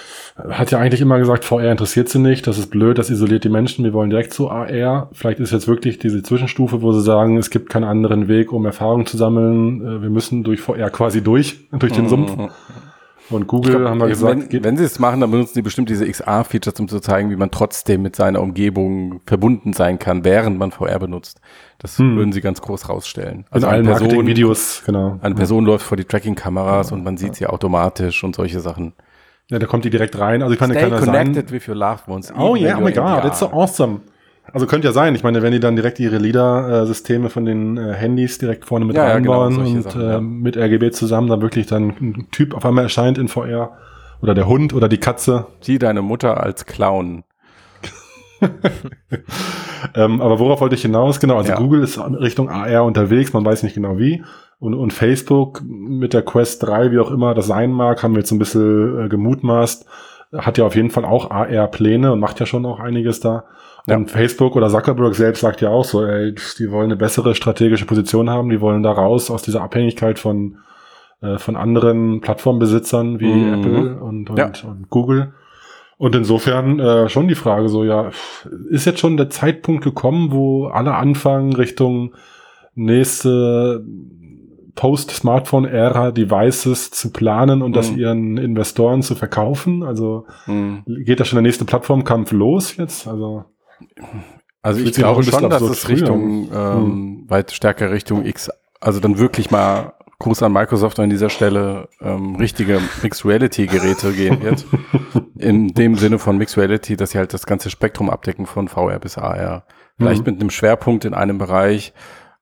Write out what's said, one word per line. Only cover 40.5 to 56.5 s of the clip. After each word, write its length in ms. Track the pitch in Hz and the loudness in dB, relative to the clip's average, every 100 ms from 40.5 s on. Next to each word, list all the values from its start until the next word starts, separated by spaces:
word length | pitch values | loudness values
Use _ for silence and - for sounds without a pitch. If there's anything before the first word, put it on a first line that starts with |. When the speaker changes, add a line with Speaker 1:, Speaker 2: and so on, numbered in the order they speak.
| 117 | 0
Speaker 1:
R 140 | 110 | 2
G 80 | 110 | 2
B 140 | 117 | 2
zusammen 360 | 117 113 110 120 | 0 -2 0 2
dann 120 | 110 | 2
wirklich 240 | 113 117 104 | 0 -2 -2
dann 240 | 110 107 101 | 0 0 -2
ein 280 | 123 107 - | -6 -6 -10
Typ 220 | - 147 | -2 -2
auf 100 | - | 0
einmal 200 | 123 123 | 2 2
erscheint 340 | 120 - 123 131 | 2 2 2 2
in 100 | 127 | -2
V 160 | - | -4
R 280 | 117 117 120 - - - - - | -4 -4 -4 -8 -20 -20 -20 -4
oder 140 | 110 98 | 0 2
der 120 | 92 | 4
Hund 240 | 127 151 127 | 4 2 2
oder 120 | 110 | 2
die 120 | 107 | 2
Katze. 480 | - 120 - 123 107 - | 0 -2 0 0 -2 -12
Speaker 2:
Sieh 180 | - 131 | -2 0
deine 240 | 120 104 | 2 0
Mutter 380 | 98 120 123 110 | -2 -2 0 0
als 240 | 101 95 - | -2 -6 -12
Clown. 560 | - 101 95 90 85 - _ _ _ _ _ - - - - - _ | -2 0 0 -2 -8 -16 _ _ _ _ _ -18 -18 -20 -20 -20 _
Speaker 1:
<laughs> 60 | 196 - 190 - - - _ 127 - - 185 175 - - - | -2 0 -4 -4 -12 -18 _ -12 -10 -10 -8 -10 -12 -12 -8
Ähm, 280 | 107 110 113 | 0 2 4
aber 180 | 120 113 | 2 2
worauf 220 | 123 143 | 2 2
wollte 140 | 135 127 | 2 0
ich 60 | |
hinaus? 380 | 117 110 135 139 | 0 2 2 2
Genau, 180 | 139 123 | 2 2
also 140 | 98 | 2
Speaker 2:
Ja. 60 | 95 | 0
Speaker 1:
Google 260 | 127 147 | 2 4
ist 140 | 139 - | 2 -4
in 180 | - 135 | -8 -4
Richtung 340 | 123 123 131 | -2 -2 -4
A 160 | 98 107 | -4 0
R 180 | 117 | 2
unterwegs, 500 | 117 107 101 117 135 | 2 2 4 4 2
man 120 | 113 107 | 0 2
weiß 180 | 110 | 0
nicht 120 | 104 104 | -2 -4
genau 220 | 101 95 | -4 0
wie. 260 | 127 170 - - _ _ | 0 0 -6 -20 _ _
Und, 140 | 113 | -6
und 200 | 123 120 | -4 -4
Facebook 680 | - 117 135 - 139 135 - 127 | 0 2 2 2 2 2 -4 -14
mit 480 | 113 104 135 127 | -12 -8 -4 0
der 100 | 117 | 0
Quest 400 | 110 123 117 | 0 0 0